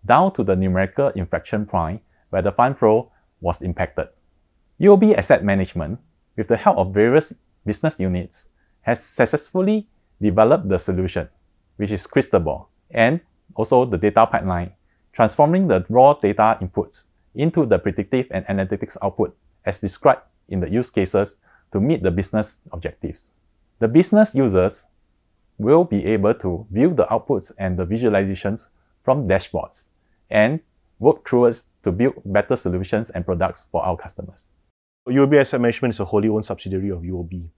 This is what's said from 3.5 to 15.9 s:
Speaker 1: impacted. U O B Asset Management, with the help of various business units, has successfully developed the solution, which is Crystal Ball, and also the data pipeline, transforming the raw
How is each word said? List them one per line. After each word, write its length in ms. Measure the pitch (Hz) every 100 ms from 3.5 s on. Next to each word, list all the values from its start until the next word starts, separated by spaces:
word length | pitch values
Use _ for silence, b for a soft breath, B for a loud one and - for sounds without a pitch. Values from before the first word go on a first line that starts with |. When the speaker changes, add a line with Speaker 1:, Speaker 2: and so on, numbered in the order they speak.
| 85
Speaker 1:
impacted. 460 | 90 85 87 - 80 _ _ _ _ _ _ _
U 120 | 185
O 40 | 196
B 160 | 214
Asset 300 | 208 - 135
Management, 560 | 101 98 92 87 76 113 _ _ _ -
with 100 | 104
the 100 | 117
help 200 | 208 -
of 160 | 95
various 400 | 98 113 143 151 - _ _ -
business 340 | 104 160 -
units, 480 | 131 90 - _ _ _ _ _
has 220 | - 120
successfully 840 | - - 131 147 - 185 190 214 208 _ _ _
developed 480 | 104 95 110 175 101
the 80 | 92
solution, 500 | - 92 92 92 78 _ _ _ _ -
which 140 | 104
is 160 | 101 -
Crystal 320 | - 131 95
Ball, 300 | 80 71 - _ _
and 280 | 117 113 165 _ _ _ -
also 300 | 113 127 127
the 120 | 92
data 280 | 104 101 113
pipeline, 460 | - 95 90 90 _ _ _ _
transforming 540 | - 110 - 151 180 185
the 180 | 92
raw 240 | 87